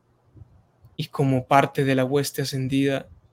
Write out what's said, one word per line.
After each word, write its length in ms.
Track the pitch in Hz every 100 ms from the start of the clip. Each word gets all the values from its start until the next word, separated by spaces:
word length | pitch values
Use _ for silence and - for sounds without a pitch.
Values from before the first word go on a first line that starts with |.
| _ _ _ - - - _ _ - -
y 80 | 156
como 400 | - 139 131 127
parte 400 | 139 143 - 135
de 100 | 131
la 80 |
hueste 380 | 127 143 139 -
ascendida, 680 | 135 135 131 135 139 135 - - _